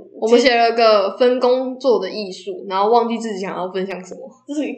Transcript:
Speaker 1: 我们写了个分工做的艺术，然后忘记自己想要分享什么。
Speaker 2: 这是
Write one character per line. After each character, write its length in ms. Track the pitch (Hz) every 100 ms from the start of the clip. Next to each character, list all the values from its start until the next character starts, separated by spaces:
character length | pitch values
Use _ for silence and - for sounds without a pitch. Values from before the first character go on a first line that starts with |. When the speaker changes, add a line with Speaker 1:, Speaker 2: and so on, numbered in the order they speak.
| - -
Speaker 1:
我 60 | 220
们 120 | 240
写 160 | 247 233
了 180 | 233
个 440 | 226 226 214 196 196
分 220 | 247 254
工 360 | 247 254 262 254
做 200 | 269 208
的 80 | 185
艺 240 | 208 196
术， 320 | 185 202 185 196
然 100 | 190
后 120 | 208
忘 180 | 233 233
记 80 | 226
自 160 | 226
己 80 | 196
想 160 | 190 170
要 100 | 185
分 160 | 190 196
享 120 | 180 -
什 80 |
么。 160 | - - - -
Speaker 2:
这 60 |
是 80 | 294 262